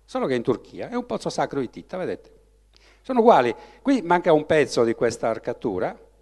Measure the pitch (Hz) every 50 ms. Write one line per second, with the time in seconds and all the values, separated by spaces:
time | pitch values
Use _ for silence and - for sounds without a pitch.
0 | _ _ - 262 247 165 131 123 113 - 117 101 - - - 85 104 151 240 247
1 | 240 - 226 196 - 175 - - 143 - - 139 131 110 - - - _ - 185
2 | 180 127 92 - - - _ _ _ _ _ _ _ _ _ _ _ _ _ _
3 | _ - 262 247 220 240 208 151 127 120 107 - - - - - _ 175 285 247
4 | 165 170 180 175 170 185 160 151 151 - 170 156 139 120 - 135 120 113 113 -
5 | 131 117 113 - - 120 110 113 - - 120 - - 123 95 90 110 160 208 -
6 | - _ _ _